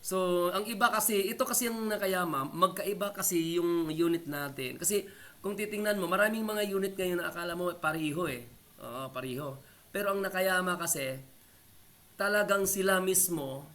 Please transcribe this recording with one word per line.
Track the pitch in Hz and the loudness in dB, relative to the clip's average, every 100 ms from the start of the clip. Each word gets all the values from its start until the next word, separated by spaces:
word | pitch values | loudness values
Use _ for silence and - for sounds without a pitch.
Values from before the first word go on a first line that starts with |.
So, | - 190 185 180 175 185 | -2 0 2 4 2 0
ang | |
iba | 214 214 233 | -2 2 2
kasi, | 214 208 208 190 | 4 2 2 2
ito | 226 | 0
kasi | 262 240 240 | 0 2 0
ang | 226 | 0
Nakayama, | 220 208 196 185 175 143 139 151 | 0 0 2 2 2 0 -2 2
magkaiba | 185 180 175 196 151 | 2 2 -4 -2 -4
kasi | - 180 175 165 170 | -2 0 2 2 2
yung | 170 170 160 | 2 2 0
unit | 156 170 170 | 2 2 2
natin. | 165 147 143 131 127 127 | -2 -4 -4 -6 -6 -2
Kasi, | 175 202 - - - - | 0 0 -2 -14 -20 -8
kung | 196 | -6
titingnan | 202 208 208 214 208 | -4 -4 -2 0 0
mo, | 175 | 2
maraming | 190 214 226 | 2 2 2
mga | 220 214 202 | -2 -2 0
unit | 196 190 190 | 0 -2 -2
ngayon | 185 175 | 0 0
na | 175 | -2
akala | 170 175 | -4 -6
mo | 170 175 175 | -2 -4 -2
pariho, | 156 160 156 147 | -2 0 -2 -2
eh. | 170 123 117 - - - | -2 -4 -10 -20 -20 -16
Oo, | 120 120 131 | -12 -10 -8
pariho. | 127 131 127 147 131 - - - | -8 -6 -6 -6 -10 -16 -20 -8
Pero | 196 202 196 | -4 0 0
ang | |
Nakayama | 196 185 190 185 180 175 | 0 0 2 2 2 0
kasi, | 170 151 135 131 131 - - - - - - - - - | -2 -2 -2 -6 -10 -20 -20 -20 -20 -20 -20 -20 -20 -4
talagang | 202 208 202 196 | 2 2 4 2
sila | 196 196 190 190 | 2 2 4 4
mismo | 185 185 - 165 135 135 151 | 4 2 2 0 -4 -6 -12